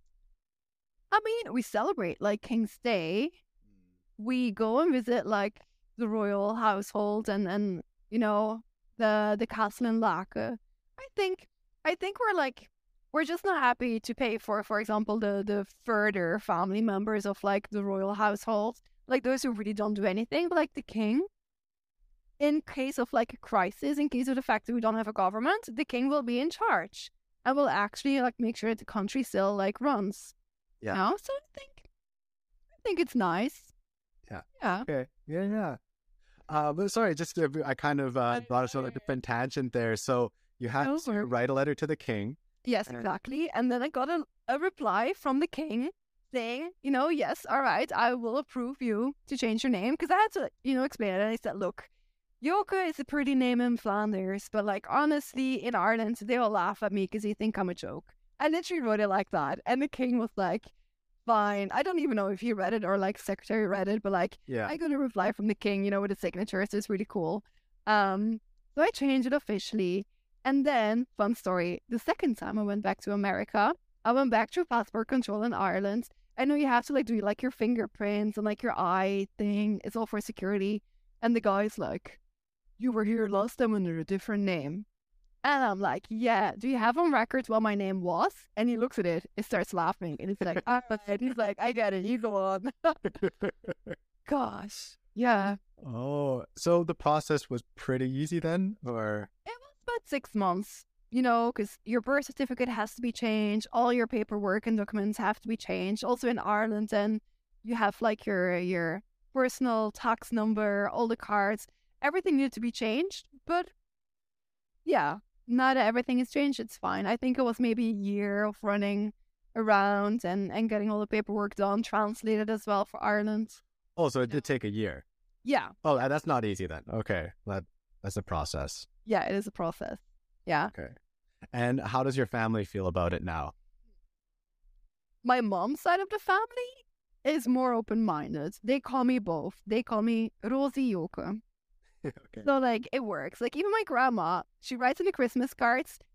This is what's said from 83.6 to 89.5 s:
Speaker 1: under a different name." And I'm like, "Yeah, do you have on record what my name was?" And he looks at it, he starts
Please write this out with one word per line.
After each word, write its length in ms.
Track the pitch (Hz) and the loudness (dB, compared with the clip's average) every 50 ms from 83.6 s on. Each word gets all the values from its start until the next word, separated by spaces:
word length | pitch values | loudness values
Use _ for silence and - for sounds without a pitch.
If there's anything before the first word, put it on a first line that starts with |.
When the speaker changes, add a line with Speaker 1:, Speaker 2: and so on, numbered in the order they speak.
| 247 220 214 | 2 2 2
Speaker 1:
under 240 | 208 185 170 165 165 | 2 0 0 -2 -2
a 40 | 156 | -2
different 400 | - 196 190 - - 208 202 202 | -2 -2 -4 -2 -2 -2 0 2
name." 440 | 190 180 160 135 143 165 202 208 - _ _ _ _ _ _ _ _ _ _ - | 2 0 0 -2 -4 -6 -8 -10 -12 _ _ _ _ _ _ _ _ _ _ 0
And 200 | 277 294 269 262 | 2 2 4 2
I'm 160 | 214 196 190 | 2 2 0
like, 280 | 202 175 127 190 - - | 0 0 -2 -2 -4 -6
"Yeah, 440 | 226 220 247 233 226 190 208 180 - 208 | -4 0 2 4 4 4 4 2 0 -2
do 100 | 220 262 | -2 0
you 100 | 269 240 | 0 2
have 200 | 220 233 247 311 | 2 2 4 4
on 140 | 349 330 285 | 4 4 4
record 340 | 226 226 - - 262 220 - | 4 2 2 0 -2 0 2
what 120 | 220 220 | 2 2
my 140 | 220 214 208 | 2 2 2
name 260 | 202 196 190 190 190 | 0 0 0 -2 -2
was?" 320 | 175 175 165 170 233 254 - - - _ - 208 | -2 0 0 2 2 0 0 -4 -14 _ -4 0
And 100 | 226 240 | 0 0
he 80 | 240 220 | 2 2
looks 200 | 240 254 - 233 | 0 0 0 0
at 60 | 185 | 0
it, 200 | 175 165 170 - - _ | 2 0 0 -2 -6 _
he 80 | - 220 | -8 -4
starts 300 | - | -2